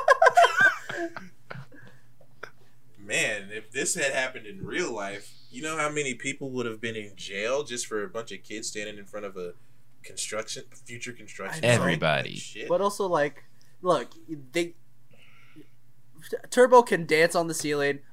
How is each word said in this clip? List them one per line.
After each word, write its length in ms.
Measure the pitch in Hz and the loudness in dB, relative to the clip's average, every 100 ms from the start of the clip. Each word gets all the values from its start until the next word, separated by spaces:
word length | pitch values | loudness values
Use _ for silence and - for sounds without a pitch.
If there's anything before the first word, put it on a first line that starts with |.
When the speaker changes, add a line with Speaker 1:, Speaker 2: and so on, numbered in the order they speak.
| - 539 539 - 679 - 784 - - 359 339 339 185 - - - - 302 - - - - - - - - - - - - | 8 8 8 8 6 8 6 4 -6 -6 -6 -8 -14 -14 -12 -12 -12 -14 -14 -14 -14 -14 -14 -14 -14 -14 -16 -14 -16 -12
Speaker 1:
Man, 520 | 101 131 139 104 98 | -4 0 0 -2 -6
if 200 | 107 - | -12 -8
this 240 | 131 - 165 | -4 -2 0
had 180 | 139 | 0
happened 320 | - - 123 107 | 0 -2 -4 -12
in 180 | 95 - | -10 -6
real 280 | 151 160 | -4 -2
life, 400 | 110 98 101 - - - | -4 -6 -8 -12 -14 -12
you 140 | 123 | -8
know 140 | 156 160 | -4 -2
how 120 | 151 | 0
many 240 | 151 139 | 0 -2
people 380 | 113 139 135 139 | -2 -4 -6 -4
would 140 | 127 117 | -2 -2
have 120 | 110 | -4
been 160 | 113 110 | -6 -6
in 200 | 101 92 | -8 -12
jail 480 | 90 98 110 139 | -8 -4 0 -2
just 240 | 143 123 - | -2 -4 -4
for 160 | 107 | -4
a 40 | 98 | -4
bunch 220 | 113 117 | -6 -8
of 120 | 95 | -10
kids 240 | - 107 - | -10 -8 -6
standing 300 | 107 104 104 | -6 -8 -10
in 60 | 101 | -10
front 200 | 104 101 | -8 -8
of 100 | 95 | -6
a 180 | 87 - - - - - | -8 -10 -14 -16 -16 -14
construction, 600 | - - - 107 110 - - - - | -12 -8 -4 -4 -6 -8 -10 -14 -12
future 260 | 117 123 | -10 -10
construction 520 | 120 104 - 95 160 120 | -10 -12 -8 -6 2 6
Speaker 2:
I 20 | |
know. 40 | |
Speaker 1:
site? 80 | 117 | 6
Speaker 3:
Everybody. 540 | 90 80 80 69 50 50 | 6 4 4 4 0 -6
Speaker 1:
Shit. 320 | - 107 127 | -10 -6 0
Speaker 2:
But 120 | 180 | 2
also, 260 | 202 - 190 | 2 2 2
like, 380 | 160 147 - - - - - | 2 2 -2 -16 -16 -16 -2
look, 300 | 180 147 117 - - 151 131 | 2 4 2 -10 -10 -10 -4
they, 240 | 170 170 - - - - - - - - 156 - - - - - 165 - - - | -2 -2 -4 -14 -14 -14 -14 -14 -14 -14 -14 -14 -14 -14 -14 -14 -14 -8 -8 2
Turbo 320 | 247 247 247 | 8 10 10
can 240 | 240 180 151 | 10 4 4
dance 260 | 156 170 | 8 8
on 140 | 175 165 | 6 2
the 60 | 151 | 0
ceiling. 440 | 151 147 143 139 - | 0 4 4 2 -4